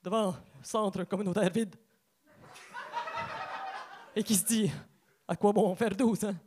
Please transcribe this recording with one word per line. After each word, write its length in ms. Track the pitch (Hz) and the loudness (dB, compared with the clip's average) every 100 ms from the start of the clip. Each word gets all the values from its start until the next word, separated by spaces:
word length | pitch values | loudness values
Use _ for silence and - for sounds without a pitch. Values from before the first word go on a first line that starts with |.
devant 260 | 180 220 208 | 0 2 2
le 360 | - - - | -2 -10 -20
centre 400 | - 226 214 190 | -4 0 0 -2
communautaire 460 | 180 196 196 175 185 | -4 -2 0 2 2
vide. 260 | 185 220 - _ _ _ _ _ - - - - - - 932 932 906 - - - - - - - - - - | 2 -2 -6 _ _ _ _ _ -20 -20 -20 -16 -14 -8 -6 -6 -6 -6 -6 -8 -8 -8 -10 -12 -18 -6 -4
Et 80 | |
qui 120 | 220 208 | 2 2
se 100 | - | 2
dit, « 260 | 226 196 - - _ _ _ _ | 2 2 -2 -12 _ _ _ _
À 80 | 175 | 2
quoi 160 | 202 | 4
bon 240 | 208 202 180 | 6 4 2
faire 200 | 226 202 | 0 4
douze, 280 | 247 214 | 2 2
hein ? » 120 | 214 185 | -2 -4